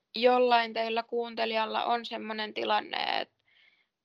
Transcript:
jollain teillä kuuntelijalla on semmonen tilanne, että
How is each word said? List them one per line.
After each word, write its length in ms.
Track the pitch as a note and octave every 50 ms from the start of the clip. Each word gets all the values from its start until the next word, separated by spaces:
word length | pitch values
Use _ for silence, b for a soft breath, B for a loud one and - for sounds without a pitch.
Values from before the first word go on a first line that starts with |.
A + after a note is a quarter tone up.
| _ _ -
jollain 600 | A3+ A#3 B3 B3 B3 B3+ B3 A#3+ A#3 A3+ A3+ A3
teillä 280 | A3+ A3+ A3+ A3+ A#3
kuuntelijalla 800 | A#3 - B3 A#3 A#3 A#3 A3+ A3+ A3+ A3+ A3 A3 A3 G#3+ G#3+ A3 -
on 200 | - A#3+ A#3+ A3+
semmonen 500 | - A#3 A3 G#3+ G#3+ A3 A3 G#3+ G#3+ -
tilanne, 640 | A3+ A#3 G#3+ G#3+ G#3 - - - - - - - -
että 140 | - - _ _ _ _ _ _ _ _ _ _ _ _ _ _ _